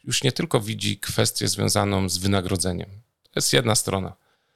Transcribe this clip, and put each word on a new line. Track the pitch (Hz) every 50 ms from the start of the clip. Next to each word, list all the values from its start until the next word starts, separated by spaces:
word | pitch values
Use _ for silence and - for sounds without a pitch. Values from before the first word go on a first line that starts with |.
| _
już | - 120 - -
nie | 135 -
tylko | - - 160 - 120
widzi | 104 107 110 104 101 101 104 -
kwestię | - - - - 110 - - - 110 101
związaną | 95 101 101 101 101 104 101 101 98 95 95 92
z | 90 92
wynagrodzeniem. | 90 98 98 98 87 92 95 90 87 92 87 87 87 - 98 101 - _ _ _ _
To | _ _
jest | - - - -
jedna | 135 123 113 110
strona. | - - - 98 98 92 87 - - _ _ _ _ _ _ _